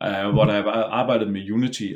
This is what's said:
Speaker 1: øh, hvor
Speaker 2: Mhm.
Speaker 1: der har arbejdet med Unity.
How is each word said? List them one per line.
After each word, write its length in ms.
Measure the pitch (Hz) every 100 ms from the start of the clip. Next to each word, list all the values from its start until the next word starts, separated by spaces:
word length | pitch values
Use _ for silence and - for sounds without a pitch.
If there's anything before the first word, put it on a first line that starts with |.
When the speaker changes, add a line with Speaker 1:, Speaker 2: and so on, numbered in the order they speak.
Speaker 1:
øh, 300 | 104 98 101
hvor 100 | 104 104
Speaker 2:
Mhm. 80 |
Speaker 1:
der 80 | 104
har 220 | 104 113
arbejdet 480 | 110 120 127 117 104
med 200 | 98 98
Unity. 420 | 110 127 - 101